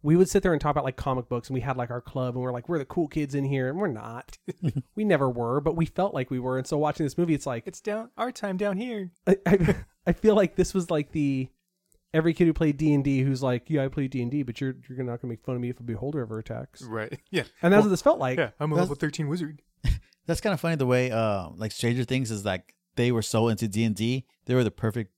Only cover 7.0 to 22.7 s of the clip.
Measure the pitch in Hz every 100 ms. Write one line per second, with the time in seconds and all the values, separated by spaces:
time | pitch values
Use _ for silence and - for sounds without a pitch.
7 | 147 - 170 147 - 117 196 - - 214
8 | 233 - 240 247 202 185 202 185 247 220
9 | 185 _ - 196 - 196 170 - - _
10 | - 165 214 208 185 - 180 196 165 160
11 | 147 160 143 135 127 _ _ _ _ _
12 | _ 160 165 156 170 160 156 139 156 143
13 | 139 135 135 131 135 123 - 151 135 -
14 | 131 131 120 147 120 113 135 127 - 127
15 | 123 120 123 113 - 123 123 123 120 110
16 | 131 151 113 110 - 113 131 - 123 110
17 | 107 135 _ 180 120 _ 170 202 208 175
18 | 285 302 131 131 120 _ 151 156 180 143
19 | 156 147 147 175 160 147 _ _ - -
20 | _ _ - 165 214 170 135 160 127 127
21 | 127 113 110 98 82 87 107 - 117 123
22 | 120 131 120 107 101 92 _